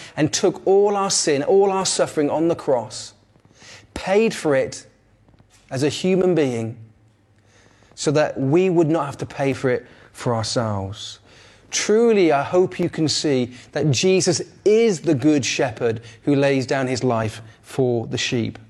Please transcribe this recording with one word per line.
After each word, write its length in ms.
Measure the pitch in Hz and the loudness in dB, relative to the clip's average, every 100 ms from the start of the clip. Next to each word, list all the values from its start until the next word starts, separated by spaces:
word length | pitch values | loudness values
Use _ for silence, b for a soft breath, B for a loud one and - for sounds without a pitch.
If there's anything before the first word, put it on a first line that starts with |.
| B B | B B
and 160 | 147 | -2
took 320 | - 190 - - | 0 -2 0 2
all 300 | 196 202 202 | 4 4 2
our 140 | 196 | -2
sin, 320 | - - 143 | -2 0 0
all 300 | 143 196 196 | 2 4 4
our 140 | 190 185 | 0 -2
suffering 440 | - 165 - 147 | -2 -2 0 0
on 180 | 143 165 | 0 0
the 80 | 165 | -2
cross, 580 | - 127 110 - - - _ _ _ B B B B | 0 -2 -2 -12 -16 -20 _ _ _ B B B B
paid 380 | - - 196 226 | -10 0 2 2
for 220 | - 160 | 0 0
it 320 | 135 - - - _ _ _ _ _ _ _ - | 0 0 -6 -18 _ _ _ _ _ _ _ -10
as 120 | 123 | -2
a 60 | 143 | -2
human 480 | - 185 185 185 165 | 0 0 2 2 2
being, 420 | 139 117 113 120 - _ _ _ _ _ b b b b b b | 0 -2 -6 -10 -18 _ _ _ _ _ b b b b b b
so 140 | - | -2
that 280 | 147 151 - | 0 0 -2
we 300 | 135 160 190 | 0 2 2
would 200 | 170 156 | 2 2
not 180 | 165 139 | 0 -4
have 120 | - | -8
to 80 | - | -10
pay 260 | - 139 | -4 -2
for 180 | 131 131 | -2 -2
it 160 | 123 - B B | -2 -4 B B
for 220 | - 127 | -8 -4
ourselves. 840 | 113 107 131 113 101 98 101 - - B B B B B | -2 -2 -2 -2 -4 -6 -10 -14 -18 B B B B B
Truly, 560 | - - 214 233 214 165 | -4 0 4 4 4 4
I 140 | 139 | 2
hope 340 | 113 180 185 - | 0 2 0 0
you 100 | 170 | -4
can 200 | - 156 | -2 -2
see 440 | - 156 131 120 B B | 0 0 0 -2 B B
that 180 | - 151 | -2 0
Jesus 500 | 127 190 190 180 156 - - | 2 2 2 2 -2 -4 -2
is 360 | 190 214 233 175 | 2 4 4 2
the 140 | 165 | 0
good 300 | 143 143 151 | 2 2 2
shepherd 580 | 117 - 139 110 120 113 B B | 0 -2 -4 -2 -4 -4 B B
who 140 | - 139 | -2 2
lays 300 | 139 139 120 | 2 2 0
down 200 | 139 127 | -2 -2
his 160 | 127 | -2
life 400 | 127 113 110 - - B | 0 0 -2 -8 -18 B
for 440 | - - 127 117 113 | -8 -2 0 0 -4
the 100 | 123 | -6
sheep. 440 | - 127 110 - | -4 -2 -4 -8